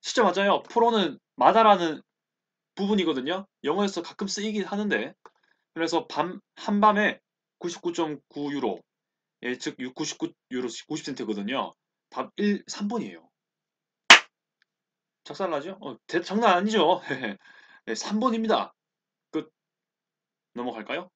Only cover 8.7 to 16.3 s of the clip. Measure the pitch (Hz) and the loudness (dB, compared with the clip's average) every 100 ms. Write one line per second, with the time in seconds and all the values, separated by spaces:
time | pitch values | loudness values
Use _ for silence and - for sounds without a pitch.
8.7 | 92 _ _ _ _ _ _ 120 127 - | -4 _ _ _ _ _ _ -8 -6 -8
9.7 | 139 127 - 151 - 165 - _ 127 123 | -8 -12 -8 -8 -6 -8 -8 _ -6 -6
10.7 | 117 - 151 - 135 110 104 101 131 92 | -8 -8 -8 -8 -8 -6 -4 -4 -4 -4
11.7 | - _ _ _ - 202 - 208 202 - | -8 _ _ _ -10 -10 -2 0 0 -4
12.7 | - 208 233 101 87 _ _ _ _ _ | -8 -6 -4 -6 -12 _ _ _ _ _
13.7 | _ _ _ _ - - _ _ _ _ | _ _ _ _ 4 4 _ _ _ _
14.7 | _ _ _ _ _ - 147 185 151 156 | _ _ _ _ _ -18 -6 -4 -4 -6
15.7 | 196 143 120 _ 170 170 | -12 -14 -16 _ -4 -2